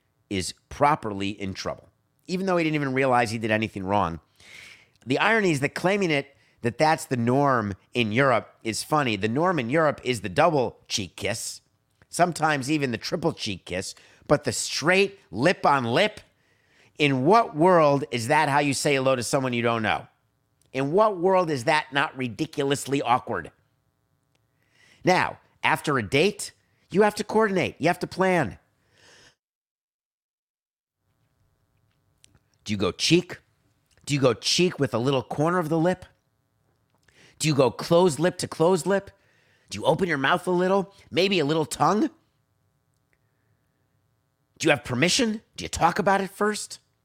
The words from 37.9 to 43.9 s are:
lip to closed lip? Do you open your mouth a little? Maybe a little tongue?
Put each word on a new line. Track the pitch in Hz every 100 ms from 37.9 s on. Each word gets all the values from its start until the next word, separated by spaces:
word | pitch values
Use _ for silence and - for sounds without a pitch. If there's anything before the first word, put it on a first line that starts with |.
| 170 185 135
lip | 175 180
to | -
closed | - 165 185 175
lip? | 196 196 - _ _ _ _ -
Do | 101
you | 110
open | 160 180
your | 143
mouth | 139 175 185
a |
little? | 180 185 196 190 - -
Maybe | 139 190 190
a |
little | 139 160 147
tongue? | - 151 208 311 - _ _ _ _ _ _ _ _ _ _ _ _ _ _ _ _ _